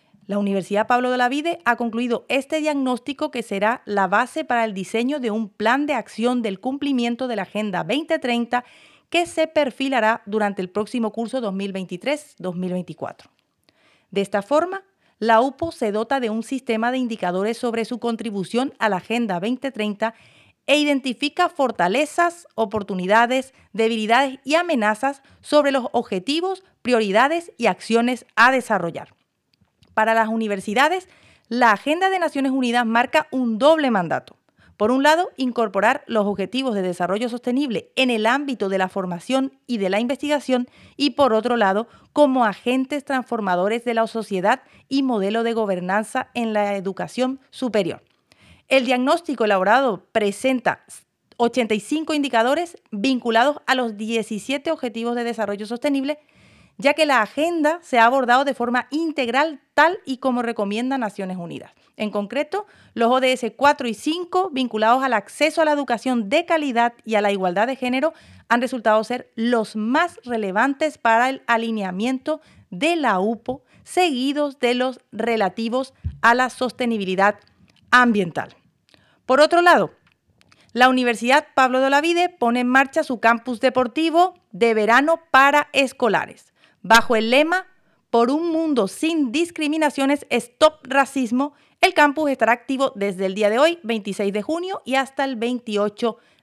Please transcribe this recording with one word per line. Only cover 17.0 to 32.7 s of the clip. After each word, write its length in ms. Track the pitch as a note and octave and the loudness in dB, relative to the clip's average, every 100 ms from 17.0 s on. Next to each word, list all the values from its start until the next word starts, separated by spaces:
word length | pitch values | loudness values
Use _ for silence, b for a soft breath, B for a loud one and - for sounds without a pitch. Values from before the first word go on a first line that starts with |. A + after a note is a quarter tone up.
| B3 A3+ F3+ F#3 G#3 A#3 | -4 -4 -4 -2 -2 -2
sobre 260 | A#3+ A3+ G#3+ | -4 -4 -4
su 140 | A#3+ | -4
contribución 760 | A#3 A3+ A#3 G3+ F3+ A3+ C4+ - | -4 -4 -6 -6 -4 -4 -4 -2
a 100 | A3 | -2
la 60 | F#3 | -2
Agenda 440 | - A#3 A3+ F3 | -4 -4 -2 -4
veinte 300 | G3+ B3 C#4 | -4 -4 -6
treinta 460 | A#3 G#3+ G3+ A3 b b b b b - | -6 -6 -4 -6 b b b b b 0
e 140 | D4 | 2
identifica 680 | D4 C#4 C4+ A#3 C#4+ - F4 | 2 0 -2 -4 -6 0 -2
fortalezas, 1000 | F4 B3+ - F3 A#3 D4+ - E4+ E4+ - - | 0 -2 0 0 0 -2 0 -2 -2 -16 -6
oportunidades, 1000 | A3 G#3+ G3+ F#3 F3+ G#3+ A#3 B3+ B3+ b b | -4 -4 -6 -6 2 4 4 0 -4 b b
debilidades 680 | G3 A3+ A#3 G#3+ A#3+ C#4 C4 | -2 0 0 2 2 2 -2
y 120 | B3+ D#4 | -2 -2
amenazas 680 | F4 C#4 G#3 G#3+ C4+ C#4 b b | 0 0 0 0 -4 -6 b b
sobre 300 | - D4 C#4 | 0 2 4
los 140 | C4+ A#3 | 0 -2
objetivos, 720 | A#3+ - F#3+ F#3 D#4 F#4 F#4+ b b | -4 -2 -6 -4 -4 -2 -6 b b
prioridades 680 | A#3+ A#3 G#3 G3+ C4+ E4 E4+ - | 0 0 2 2 2 0 -6 -4
y 120 | A3+ | -2
acciones 580 | F#3 - A3+ A#3+ B3 - - | -2 0 0 0 -4 -6 4
a 160 | A#3+ | 4
desarrollar. 640 | C4 - G3 E3+ C#3 - _ _ _ _ _ _ _ _ | 4 0 -2 -2 -8 -16 _ _ _ _ _ _ _ _
Para 220 | - A3 A3+ | 0 2 2
las 120 | A3 | 0
universidades, 800 | A3+ A3 G3 G3+ G#3 D4+ F#4 F#4 b b b b | -2 -4 -4 -4 2 2 0 -8 b b b b
la 220 | A#3+ B3 | 2 4
Agenda 380 | G3+ C#4 E4 F#4+ | 4 0 0 0
de 80 | F#4 | 0
Naciones 340 | E4 C#4+ C4+ | -2 -2 -2
Unidas 320 | C4 B3 | 0 0